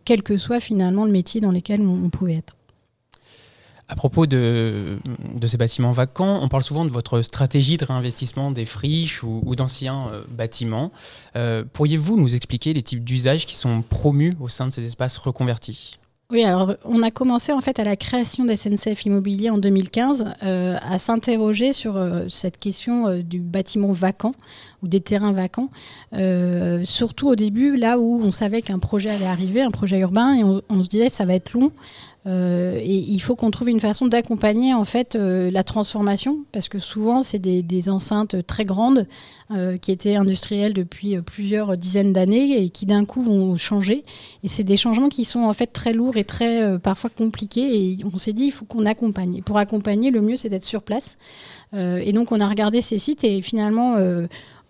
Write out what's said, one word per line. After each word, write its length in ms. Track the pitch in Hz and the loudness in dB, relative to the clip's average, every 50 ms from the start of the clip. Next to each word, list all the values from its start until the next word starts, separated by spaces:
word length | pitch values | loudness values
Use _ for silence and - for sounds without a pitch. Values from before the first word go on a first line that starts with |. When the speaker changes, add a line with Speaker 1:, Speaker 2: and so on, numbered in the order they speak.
| - | 2
Speaker 1:
quel 200 | - 240 208 196 | 2 2 2 2
que 120 | - 208 | 0 -2
soit 240 | 196 - - 240 240 | -2 0 -2 -2 -2
finalement 460 | 233 - 220 196 185 180 185 202 214 | -2 0 0 2 2 2 2 2 2
le 60 | 214 | 4
métier 280 | 202 185 175 - - 226 | 2 2 2 0 -2 0
dans 120 | 214 196 | 0 2
lequel 300 | 180 180 - - 208 208 | 2 0 0 0 0 2
on, 240 | 208 190 180 180 180 | 2 2 2 2 0
on 40 | 175 | -2
pouvait 240 | - - 190 180 165 | -2 -2 -2 -2 -2
être. 240 | 160 - - - _ _ _ _ _ _ _ _ _ _ _ - _ _ - - - - - _ _ - - - - _ _ | -2 -4 -8 -16 _ _ _ _ _ _ _ _ _ _ _ -20 _ _ -20 -20 -20 -20 -20 _ _ -20 -20 -20 -20 _ _
Speaker 2:
À 80 | - | -12
propos 300 | - - 135 - 165 165 | -4 -4 0 2 2 2
de, 720 | 151 135 127 120 117 120 117 113 113 107 104 101 78 98 98 - - 120 - - - - | 4 4 2 2 2 2 2 2 0 -2 -4 -4 -6 -6 -6 -8 -8 -10 -8 -10 -10 -6
de 120 | 120 117 117 | -2 -2 0
ces 100 | 113 117 | 2 2
bâtiments 340 | 120 117 - - 123 120 | 0 0 2 0 0 0
vacants, 480 | 123 123 127 135 - - 185 196 202 190 | 2 0 0 -2 0 -2 0 0 2 0
on 60 | 135 131 | 0 0
parle 160 | 135 135 131 | 0 0 -2
souvent 220 | - 143 151 165 | -2 -2 -2 -2
de 60 | 156 | -2
votre 300 | 120 120 113 - - 117 | -2 -4 -4 -2 -2 0
stratégie 560 | 117 - - - 139 131 - 147 135 131 165 160 | 0 -2 0 0 -2 2 2 2 2 2 2 0
de 80 | 147 | -2
réinvestissement 640 | 127 131 127 123 123 120 - 131 120 - 135 139 143 | -2 -2 -2 -2 -4 -4 -4 -6 -6 -4 -4 -4 -4
des 140 | 135 120 113 | -2 -4 -4
friches 580 | 110 - 101 104 143 151 165 165 156 - - - | -6 -6 -4 -2 0 0 0 -2 -4 -6 -6 -6
ou, 180 | 113 113 113 113 | -6 -4 -4 -2
ou 100 | 127 127 | -2 -2
d'anciens, 520 | 123 131 131 - - 135 131 135 139 131 117 | 0 0 -2 -2 -4 -4 -4 -4 -4 -6 -6
euh, 120 | 107 104 104 - | -8 -10 -12 -12
bâtiments. 640 | 120 117 113 113 - - 120 113 110 113 143 185 - - - - - - - - _ | -8 -6 -6 -6 -4 -4 -4 -2 -2 -2 -4 -4 -8 -12 -20 -20 -20 -20 -20 -12 _
Euh, 280 | 120 120 117 113 113 110 131 | -4 -2 -2 -2 -2 -4 -8
pourriez-vous 460 | - - 151 151 156 160 147 175 220 220 | -2 0 0 2 2 0 0 2 2 4
nous 180 | 151 123 120 | 4 4 2
expliquer 380 | 123 - - - 117 - 156 160 | 0 -2 -2 -4 -4 -2 -2 -2
les 80 | 151 | -2
types 220 | 113 - 127 120 117 | -2 -2 -4 -6 -4
d'usages 420 | 117 127 127 120 131 139 160 - | -2 -2 0 2 2 0 0 -2
qui 100 | - - | -4 -6
sont 260 | - - 127 117 113 | -4 -2 0 0 0
promus 520 | 113 - - - - 147 143 139 151 170 180 165 | -2 -2 -4 0 0 2 2 4 2 0 0 -2
au 80 | 131 120 | -6 -8
sein 200 | - - 131 131 | -6 -6 -6 -6
de 60 | 131 | -4
ces 120 | - 117 | -6 -6
espaces 320 | 117 113 - 127 127 - - | -8 -6 -4 -4 -4 -4 -4
reconvertis ? 760 | - 131 123 - 127 123 120 113 - - 110 - - - - - _ _ _ _ _ _ | -6 -6 -4 -2 -2 -2 -2 -4 -6 -10 -12 -12 -14 -16 -18 -20 _ _ _ _ _ _
Speaker 1:
Oui, 120 | 233 233 226 | 0 2 2
alors 320 | 202 180 185 190 185 202 - - | 4 4 2 2 0 -2 -4 -4
on 160 | - 233 226 | 0 2 2
a 80 | 226 226 | 2 2
commencé 420 | - - 262 254 240 240 - - | 0 0 0 2 2 2 0 0
en 100 | 294 269 | -2 0
fait 180 | 254 - 262 - | 0 -2 -2 -2
à 40 | 214 | 0
la 120 | 208 202 | -2 -2
création 500 | 196 - - - 247 240 - - - 254 | -2 -2 -4 -2 -2 -2 -2 -2 -2 0
d'S 220 | 240 220 202 - 208 | 0 0 0 0 -2
N 100 | 202 202 | -2 0
C 160 | - 220 208 | 0 -2 -4
F 120 | - - | -2 0
Immobilier 440 | 208 202 202 190 202 202 196 208 233 | 0 2 2 2 0 -2 -2 0 0
en 80 | 220 208 | 0 2
deux 120 | 196 202 | 4 4
mille 200 | 196 190 185 190 | 4 4 2 0
quinze, 380 | - 226 240 269 285 254 226 214 - - - | 0 0 2 2 2 0 0 -4 -6 -6 -4
euh, 340 | 190 185 185 180 180 175 - - - | -2 -2 0 0 -2 -2 -4 -4 -4
à 120 | 185 185 | -2 -2
s'interroger 760 | - - 233 233 - - 233 220 220 214 214 202 240 269 277 | 0 0 0 0 2 0 0 2 2 2 2 2 2 0 0
sur, 240 | - - 226 202 196 | 0 -2 -4 -2 -2
euh, 280 | 185 180 175 175 165 180 | -2 -2 -2 -2 -4 -4
cette 300 | - - - 185 - - | -6 -4 -4 -4 -6 -4
question, 480 | - 208 190 - - - 240 240 233 208 | -6 -6 -6 -4 -4 -2 0 0 2 0
euh, 160 | 185 180 175 | 0 0 -4
du 160 | 165 175 180 | -4 -6 -6
bâtiment 520 | 175 175 170 196 185 - - 214 202 196 | -6 -4 -4 -4 -4 -2 -2 0 2 2
vacant 440 | 196 165 185 185 190 - - 220 262 - - - - - - - - _ - | 2 2 0 0 0 0 -4 -4 -4 -4 -12 -20 -20 -20 -20 -20 -16 _ -4
ou 40 | 180 | 0
des 120 | 170 196 | 0 0
terrains 320 | - - 208 202 208 208 | 0 0 -2 0 2 2
vacants. 400 | 202 190 185 185 - - 254 269 - - - - - - - _ - | 0 0 0 -2 -2 -4 -6 -6 -6 -12 -20 -20 -20 -20 -20 _ -4
Euh, 720 | 196 190 185 180 180 180 180 175 175 180 175 175 175 180 | -2 0 2 2 2 2 2 0 0 0 0 0 0 -2
surtout 440 | - - - 240 226 - - 277 285 | -2 0 0 0 -2 -2 -2 2 2
au 60 | 254 | 4
début, 400 | 208 214 214 202 226 262 285 277 | 4 2 0 2 2 2 4 4
là 220 | 254 233 226 240 247 | 4 2 2 2 4
où 240 | 233 226 240 240 | 4 2 2 2
on 80 | 220 202 | 2 2
savait 320 | 180 - 220 202 208 233 | 2 2 0 0 0 -2
qu'un 160 | 226 - 202 185 | -2 -2 -2 -2
projet 320 | - - - 208 190 214 | -2 0 0 0 0 0
allait 160 | 214 202 196 | -2 -2 -2
arriver, 380 | 185 185 170 190 185 190 240 269 | -2 0 0 -2 0 2 2 2
un 80 | 240 | 2
projet 260 | 202 - 208 190 190 190 | 0 -2 -2 0 2 2
urbain, 380 | 185 180 185 214 240 269 277 | 2 2 2 4 4 4 4
et 80 | 254 214 | 4 4
on, 180 | 196 190 196 - - | 4 2 2 0 0
on 140 | 214 190 185 | 0 0 0
se 60 | 180 | 2
disait 200 | - 208 233 262 | 2 2 2 2
ça 160 | - - 208 | 2 0 0
va 80 | 180 185 | 2 2
être 200 | 185 180 - - | 0 0 -2 0
long. 180 | 240 254 302 - - - - - - - - - _ _ 190 | 2 2 2 2 -2 -14 -20 -20 -20 -20 -20 -20 _ _ -4
Euh, 500 | 185 185 180 180 175 175 180 180 185 - - | -2 0 0 2 2 0 0 0 -2 -4 -2
et 120 | - 196 190 | 0 0 0
il 220 | 180 - 202 190 | 0 0 -2 -2
faut 180 | - - 247 - | 0 -2 -2 0
qu'on 120 | - 220 | 0 0
trouve 200 | 208 - 247 240 | 0 0 0 0
une 100 | 233 220 | 2 2
façon 260 | 214 214 214 - 262 | 2 0 0 0 2
d'accompagner 680 | 247 226 240 233 - 233 202 - 214 214 226 247 262 262 | 2 2 2 0 0 -2 0 2 2 2 4 2 2 2
en 100 | 233 208 | 2 0
fait, 320 | - - 240 254 - - | 0 0 -2 -2 0 -2
euh, 340 | 226 202 185 180 185 185 180 | -2 0 0 2 2 0 0
la 140 | 185 190 190 | 0 0 -2
transformation, 760 | - - 220 208 202 - 220 208 202 202 196 - 269 294 302 285 - | 0 0 -2 -2 -2 0 0 0 0 0 0 0 -2 -2 -4 -6 -8
parce 160 | - 214 180 - | -8 -8 -8 -6
que 100 | - 196 | -6 -8
souvent 440 | 175 - - 220 214 220 240 262 | -8 -8 -6 -2 0 2 2 2
c'est 180 | 262 - - 214 | 2 0 -2 -2
des, 240 | 185 185 180 180 175 | 0 0 0 0 0
des 260 | 165 180 185 170 196 | 0 -2 0 0 0
enceintes 560 | 196 190 185 - 214 208 214 208 - 185 175 | 0 0 0 0 0 0 0 0 -2 -4 -4
très 200 | - - - 220 | -4 -4 -4 -2
grandes, 420 | 190 190 190 226 254 269 262 202 - - - - - - - - _ | -2 0 2 4 4 4 4 4 0 -6 -16 -20 -20 -20 -20 -12 _
euh, 260 | 214 196 185 185 185 180 | -4 -2 -2 -2 -4 -4
qui 140 | - - 190 | -2 -2 -2
étaient 220 | 180 - 208 202 | 0 0 0 2
industrielles 580 | 202 196 196 190 185 - - 208 202 202 214 208 | 4 4 2 2 0 -2 -4 -2 0 0 0 0
depuis, 420 | 196 180 175 - - - 202 202 | 0 -2 -4 -6 -8 -4 -4 -4
euh, 60 | 180 | -4
plusieurs 560 | 170 - - - 202 196 208 214 214 202 185 180 | -4 -8 -8 -6 -4 -2 0 0 0 0 -2 -2
dizaines 340 | 175 185 180 202 196 202 | -2 0 0 2 4 4
d'années 500 | 190 190 185 185 208 240 277 277 277 240 | 4 4 4 4 4 4 4 4 4 2
et 80 | 190 175 | 2 0
qui 160 | - - - | -2 -4 0
d'un 200 | 190 208 202 208 | 2 4 4 4
coup 180 | 202 - 254 247 | 2 0 -2 0
vont 320 | 233 208 196 190 190 180 | 2 4 4 4 2 2
changer. 480 | 170 - - 208 202 196 190 226 285 285 - - - - - - - - | 0 0 0 0 0 2 2 0 0 -2 -8 -18 -20 -20 -20 -18 -8 -6
Et 60 | 202 | -4
c'est 160 | - - 214 | -2 -2 2
des 100 | 190 196 | 2 2
changements 340 | 202 - 240 226 226 269 285 | 4 4 2 2 4 4 2
qui 140 | - - 233 | 2 0 -2
sont 160 | - - 240 | -2 0 0
en 140 | 233 220 208 | 2 2 2
fait 140 | - 240 - | 0 -2 -4
très 260 | - - - 240 226 | -4 -4 -2 0 2
lourds 240 | 226 240 254 247 220 | 2 2 2 2 0
et 80 | 196 | -2
très, 360 | - - - 233 233 233 233 | -2 -2 -2 0 2 2 2
euh, 160 | 220 208 190 180 | 2 2 2 2
parfois 320 | - 202 190 - - 233 | 0 0 0 0 -4 -8
compliqués. 840 | - - 226 226 214 - 214 202 - 233 254 285 247 214 190 185 190 | -2 0 -2 -2 0 -4 -8 -4 -2 -2 0 2 2 2 2 2 0
Et 40 | 185 208 | -2 -4
on 120 | 208 175 190 | -6 -4 -4
s'est 160 | - 220 208 | -4 -2 0
dit 100 | 220 269 | 0 0
il 80 | 285 | 0
faut 140 | 262 - 220 | 0 -2 -10
qu'on 200 | - - 233 214 | -8 -4 0 0
accompagne. 500 | 208 214 220 240 226 202 - 185 180 175 | 0 0 0 0 -2 0 0 -2 -2 -4
Et 60 | 180 | -4
pour 160 | 185 - 208 208 | -4 -2 0 0
accompagner, 540 | 208 202 220 214 196 214 202 208 233 277 | 0 2 0 -2 -2 0 0 2 2 2
le 80 | 254 226 | 2 2
mieux 160 | 208 214 240 | 2 2 0
c'est 140 | 254 - 226 | -2 -4 -4
d'être 160 | 202 185 - | -4 -4 -4
sur 180 | - - 214 - | -6 -6 -8 -6
place. 340 | - 208 247 - - - - - - - - - - - - - _ - | -4 -4 -4 -4 -6 -10 -14 -20 -20 -20 -20 -20 -20 -20 -20 -20 _ -6
Euh, 280 | 202 185 180 180 180 - | -4 -2 -2 -2 -2 0
et 80 | 202 | 2
donc 220 | 202 220 240 233 240 | 2 2 2 2 2
on 60 | 214 | 2
a 60 | 208 202 | 2 2
regardé 340 | 208 208 214 214 214 240 | 2 2 0 2 2 2
ces 160 | 240 - 220 202 | 0 0 -2 -2
sites 260 | - - 302 - - | 0 -2 -2 0 0
et 180 | 226 202 196 | 0 0 0
finalement, 540 | 180 - - 220 208 214 214 226 240 254 240 | -2 -2 -2 0 0 0 2 2 2 2 2
euh, 320 | 214 190 185 175 175 170 170 - - - - - - _ _ | 2 2 2 0 -2 -4 -6 -8 -12 -20 -20 -20 -20 _ _